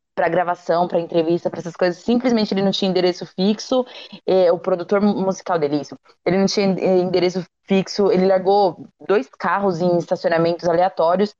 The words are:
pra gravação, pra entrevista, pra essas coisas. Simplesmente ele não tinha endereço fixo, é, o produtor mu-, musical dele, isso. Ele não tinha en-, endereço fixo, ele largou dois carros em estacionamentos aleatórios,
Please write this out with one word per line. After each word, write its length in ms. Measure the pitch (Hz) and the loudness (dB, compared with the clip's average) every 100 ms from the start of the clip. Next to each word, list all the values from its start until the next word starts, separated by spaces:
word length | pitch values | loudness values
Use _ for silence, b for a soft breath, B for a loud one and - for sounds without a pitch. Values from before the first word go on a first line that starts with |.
| _ - | _ -4
pra 140 | 175 | 0
gravação, 580 | 170 175 175 - 170 175 | 0 -2 -4 -2 0 0
pra 100 | 185 | -2
entrevista, 520 | 170 175 160 170 185 | -2 0 0 0 -2
pra 100 | 170 | -8
essas 160 | 165 - | -8 -2
coisas. 260 | 180 170 | -2 -2
Simplesmente 520 | - 240 254 233 214 | -2 0 2 0 0
ele 80 | 190 | 0
não 100 | 196 | 0
tinha 180 | 190 190 | 0 -2
endereço 360 | 180 180 175 180 | 0 0 -2 -8
fixo, 600 | - 196 208 - 254 247 B B 190 - | -2 0 0 -2 -2 -2 B B -10 0
é, 240 | 185 180 | 2 4
o 80 | 175 | 2
produtor 440 | 185 180 170 202 | -2 -4 0 0
mu-, 120 | 208 | 2
musical 460 | - 190 190 - 175 | 0 -2 -4 -4 -2
dele, 220 | 147 147 | 0 -2
isso. 120 | 135 135 _ b - | -6 -16 _ b -2
Ele 120 | 185 | 0
não 80 | 190 | 0
tinha 220 | - 196 | 0 0
en-, 340 | 180 185 185 | 0 2 2
endereço 440 | 180 175 180 185 170 _ - | 2 0 0 -2 -10 _ -2
fixo, 420 | 190 185 - 196 | 0 0 0 2
ele 160 | 180 190 | 2 2
largou 640 | 190 180 202 190 - 135 _ 147 | 2 2 2 2 -2 -16 _ -2
dois 220 | 202 262 | -2 -2
carros 540 | - 185 185 202 165 | -8 -4 -2 -2 0
em 160 | 180 170 | 0 0
estacionamentos 720 | 165 180 180 165 170 170 175 | -2 -2 0 0 0 0 -2
aleatórios, 640 | 170 185 - 165 185 202 - | 0 0 2 0 2 0 -2